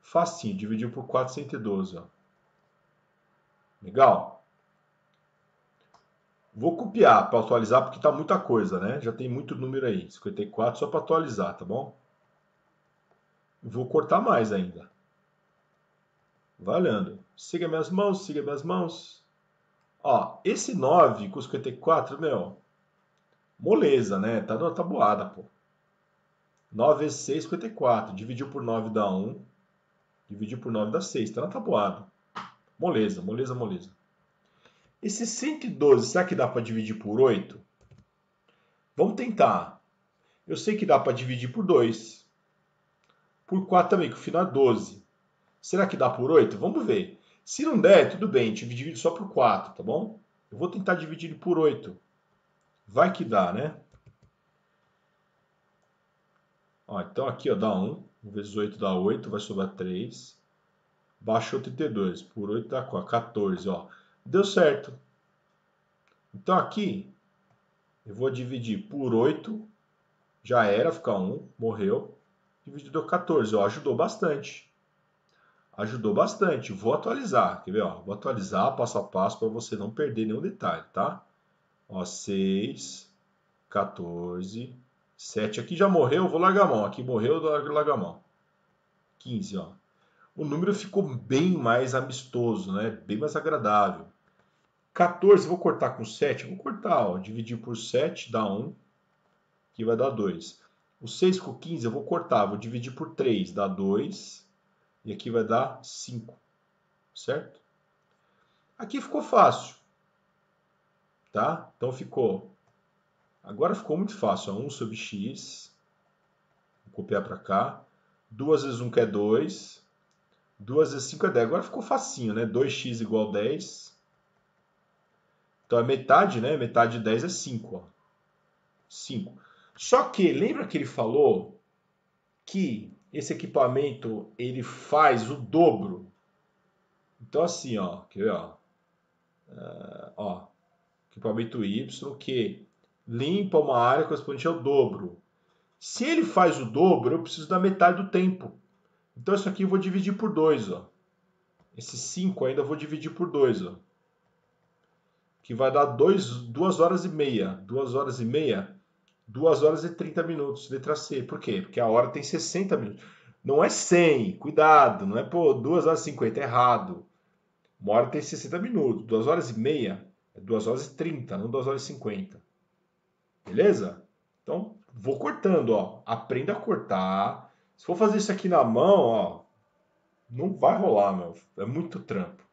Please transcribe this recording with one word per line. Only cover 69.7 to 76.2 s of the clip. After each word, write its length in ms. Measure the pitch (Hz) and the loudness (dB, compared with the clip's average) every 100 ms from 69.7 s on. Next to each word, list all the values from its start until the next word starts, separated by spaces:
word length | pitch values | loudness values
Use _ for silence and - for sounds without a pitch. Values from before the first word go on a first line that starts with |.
| _ _ _ _ _ _ _ | _ _ _ _ _ _ _
Já 220 | - 123 | 0 2
era, 260 | 107 104 160 | 4 4 2
fica 220 | - - | 0 -2
um, 340 | 101 95 120 - _ | -2 -2 -6 -12 _
morreu. 580 | 113 107 98 113 - - _ _ _ _ | -4 -2 0 0 -4 -20 _ _ _ _
Dividido 380 | - 143 139 156 | -18 -18 -8 -6
por 80 | 151 | -2
quatorze, 440 | - - 156 107 | -2 2 2 4
ó, 120 | 107 101 | 2 2
ajudou 280 | 104 143 | 0 -4
bastante. 800 | 123 175 - - - - - _ _ _ _ _ _ _ _ _ _ _ - | 0 0 0 -2 -2 -8 -16 _ _ _ _ _ _ _ _ _ _ _ -10
Ajudou 380 | 110 123 107 | -8 -4 -2
bastante. 580 | 107 | 2